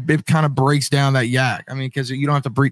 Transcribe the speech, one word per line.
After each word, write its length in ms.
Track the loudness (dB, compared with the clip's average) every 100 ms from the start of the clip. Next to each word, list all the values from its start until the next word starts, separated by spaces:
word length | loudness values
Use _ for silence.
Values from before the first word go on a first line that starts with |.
| 0
it 180 | 0 2
kinda 220 | 2 2
breaks 400 | 2 2 2 0
down 260 | 2 2
that 140 | 2 2
yak. 360 | 0 0 -2 -8
I 60 |
mean, 160 | -8 -8
'cause 200 | -6 -6
you 140 | -4 0
don't 80 |
have 80 | 0
to 60 | 0
bre-, 180 | 0 0